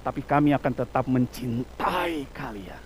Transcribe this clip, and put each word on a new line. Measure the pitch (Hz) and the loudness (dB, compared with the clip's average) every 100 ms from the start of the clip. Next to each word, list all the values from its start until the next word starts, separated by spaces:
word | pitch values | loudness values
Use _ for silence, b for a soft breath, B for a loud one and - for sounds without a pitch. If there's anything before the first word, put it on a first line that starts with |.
tapi | - 127 | -4 -6
kami | 135 143 147 139 | 2 4 6 4
akan | 143 | 2
tetap | 123 123 131 | 0 0 0
mencintai | 131 131 123 - 127 117 127 - - 180 175 160 135 | 2 2 2 -2 -4 -2 -4 -2 0 0 0 -2 -6
kalian. | - 135 104 90 76 | -8 -8 -8 -12 -14